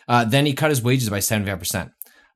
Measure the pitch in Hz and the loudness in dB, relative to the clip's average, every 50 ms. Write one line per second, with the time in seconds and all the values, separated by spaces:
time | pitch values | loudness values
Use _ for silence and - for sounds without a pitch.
0 | _ - 120 120 120 110 120 139 143 151 135 135 156 151 151 123 110 123 131 135 | _ 0 2 2 2 2 2 2 2 2 0 0 0 0 0 0 0 0 0 0
1 | 120 107 104 101 - - 113 107 101 101 98 90 92 - - 95 82 - _ - | 0 0 -2 -2 -2 -2 -2 -2 -2 -2 -4 -6 -6 -4 -4 -4 -6 -8 _ -20
2 | - - _ _ _ _ _ | -20 -20 _ _ _ _ _